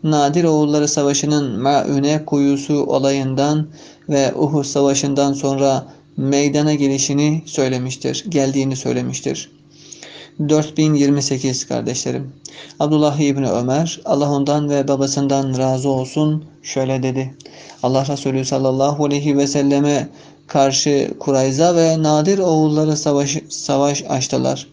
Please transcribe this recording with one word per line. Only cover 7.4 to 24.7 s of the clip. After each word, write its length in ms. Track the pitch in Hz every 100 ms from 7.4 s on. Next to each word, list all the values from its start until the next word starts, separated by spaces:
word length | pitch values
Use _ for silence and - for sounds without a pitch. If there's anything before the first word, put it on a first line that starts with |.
| 156
söylemiştir, 800 | - 131 127 127 127 - 127 214
geldiğini 460 | 156 135 139 135 131
söylemiştir. 760 | 127 123 123 127 135 135 - - - - - - - - - - 151
Dört 280 | 151 151 -
bin 160 | 156
yirmi 280 | 151 139 143
sekiz 460 | 135 135 131 131 -
kardeşlerim. 640 | 123 117 123 131 127 135 - - - - -
Abdullah 400 | 147 151 151 143
İbni 300 | 143 139 131
Ömer, 520 | 101 123 139 165 - -
Allah 260 | 139 143
ondan 380 | 143 139 147 147
ve 180 | 143 139
babasından 720 | 135 139 139 139 139 135 131
razı 320 | 131 131 139
olsun, 560 | 131 131 - 151 151 - -
şöyle 400 | - - 131 131
dedi. 320 | 131 131 131 - - - - -
Allah 220 | 123 131 135
Resulü 380 | 139 139 131 131
sallallahu 600 | 135 135 131 139 147 147
aleyhi 320 | 143 147 139
ve 100 | 143
selleme 640 | 147 139 139 147 147 151 - - - -
karşı 680 | 151 139 139 - 143 - -
Kurayza 560 | - 135 135 135 170 170
ve 280 | 165 160
Nadir 360 | 156 151 151 196
oğulları 580 | 180 156 156 151 156 151
savaş, 400 | 151 143 143 156 -
savaş 540 | - - 139 139 143 -
açtılar. 580 | 135 131 131 127 135 -